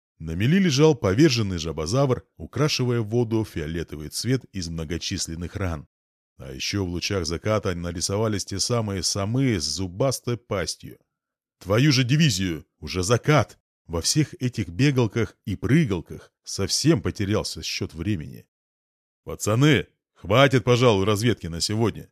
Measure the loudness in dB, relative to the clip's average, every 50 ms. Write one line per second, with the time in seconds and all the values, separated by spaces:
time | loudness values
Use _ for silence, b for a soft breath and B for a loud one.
0 | _ _ _ -12 -8 -6 -2 0 2 2 4 4 4 4 4 4 4 4 4 2
1 | 2 2 4 6 6 4 4 2 0 -2 -2 -4 -4 -6 -6 -6 -4 -2 0 0
2 | 2 0 0 -2 -4 _ _ -18 -14 -8 -4 -2 -2 0 0 -2 -2 0 -2 -2
3 | -2 0 0 0 0 0 0 -2 -2 -2 -6 -6 -6 -4 -4 -4 -6 -6 -8 -12
4 | -12 -10 -8 -6 -2 -2 -2 -2 -4 -6 -10 -8 -8 -6 -6 -6 -6 -4 -6 -6
5 | -4 -6 -6 -6 -6 -6 -8 -8 -8 -8 -6 -4 -4 -4 -4 -6 -10 -14 _ _
6 | _ _ _ _ _ _ _ -18 -16 -14 -10 -8 -6 -4 -2 -2 -2 -2 -4 -4
7 | -4 -2 -2 -2 -2 -4 -4 -4 -2 -2 -2 0 -2 -2 -4 -4 -6 -6 -6 -6
8 | -4 -4 -2 -2 -2 -2 -2 -4 -4 -6 -6 -4 -2 -2 -2 -2 -2 -2 -4 -4
9 | -2 -2 -2 -2 -2 -2 0 0 2 2 0 0 -2 -4 -4 -4 -6 -6 -4 -2
10 | -2 -2 -2 -2 -4 -6 -6 -6 _ -6 -4 -4 -4 -4 -6 -10 -14 -18 -18 -20
11 | _ _ _ _ _ _ _ _ _ _ _ _ -2 0 2 4 4 4 4 4
12 | 2 2 4 4 4 4 4 2 0 -2 -2 -6 -8 _ _ _ -10 -6 -4 -2
13 | 2 2 2 2 4 4 4 4 2 0 -4 _ _ _ _ _ _ -6 -4 -2
14 | -2 0 2 0 0 0 -2 -4 -6 -4 -2 -4 -6 -4 -2 0 2 2 4 2
15 | 2 0 0 -2 -2 -2 -4 _ _ -6 -6 -2 0 4 4 4 4 2 0 -4
16 | -6 -8 -14 -16 -18 _ _ _ _ -10 -6 -4 -2 -2 0 2 4 4 4 4
17 | 2 -2 -2 -2 0 0 0 0 -2 -4 -8 -8 -8 -8 -6 -6 -6 -8 -6 -6
18 | -4 -4 -4 -4 -6 -10 -14 -18 -20 _ _ _ _ _ _ _ _ _ _ _
19 | _ _ _ _ _ -12 -10 -6 -2 0 2 4 6 6 6 4 2 -2 _ _
20 | _ _ _ _ -2 2 4 6 6 6 4 2 4 4 4 6 6 6 6 6
21 | 4 2 2 2 2 0 0 0 -4 -8 -6 -4 -4 -2 0 0 0 0 -2 -4
22 | -10 -18